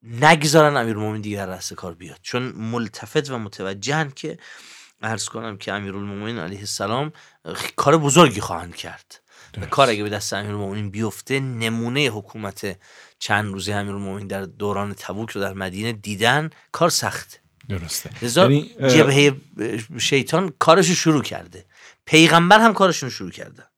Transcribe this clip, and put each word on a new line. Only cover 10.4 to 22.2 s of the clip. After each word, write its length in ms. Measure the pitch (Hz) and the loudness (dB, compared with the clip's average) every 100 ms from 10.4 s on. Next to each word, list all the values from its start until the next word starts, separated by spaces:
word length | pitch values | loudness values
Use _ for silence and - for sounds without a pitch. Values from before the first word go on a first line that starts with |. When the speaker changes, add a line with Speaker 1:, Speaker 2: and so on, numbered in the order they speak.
| 104 104 98 104 101 | -6 -6 -6 -6 -8
Speaker 1:
بیفته، 500 | 101 110 - - 135 | -4 -6 -6 -6 -6
نمونهٔ 680 | 135 117 113 113 117 131 143 | -4 -4 -4 -2 -4 -2 -2
حکومت 680 | 107 101 113 101 - 104 90 _ - - _ | -4 -12 -12 -12 -8 -10 -10 _ -20 -20 _
چند 340 | - 104 104 | 0 0 0
روزه 220 | 95 92 | -6 -6
امیرالمومنین 520 | 101 101 101 98 98 98 | -6 -6 -8 -8 -10 -8
در 160 | 98 | -10
دوران 520 | 95 - 104 101 101 | -10 -8 -6 -4 -6
تبوک 360 | 98 - 98 113 | -10 -10 -10 -8
رو 100 | 107 | -6
در 120 | 98 | -8
مدینه 400 | 98 95 92 113 | -6 -8 -6 -8
دیدن، 580 | 110 104 101 113 139 156 _ _ | -8 -10 0 2 2 -2 _ _
کار 180 | - 165 | 0 0
سخته. 480 | - 113 - - - _ _ - | 2 -4 -6 -14 -20 _ _ -10
Speaker 2:
درسته. 420 | 95 82 - - - | -8 -8 -10 -10 -8
Speaker 1:
لذا 200 | 120 131 | -2 2
Speaker 2:
یعنی، 280 | 185 143 156 - | 2 2 -2 -4
اه، 100 | 135 | 4
Speaker 1:
جبههٔ 420 | 127 139 139 143 139 - - 110 104 110 127 | 6 6 6 4 2 -14 -8 -6 -6 -8 -6
شیطان 540 | - 139 123 160 190 - | 0 0 0 -2 -2 0
کارشو 360 | - 175 170 | 6 6 6
شروع 280 | 180 165 151 | 2 2 2
کرده، 420 | 110 - 87 90 _ _ - _ | -2 -10 -14 -20 _ _ -20 _
پیغمبر 560 | - 156 | 4 8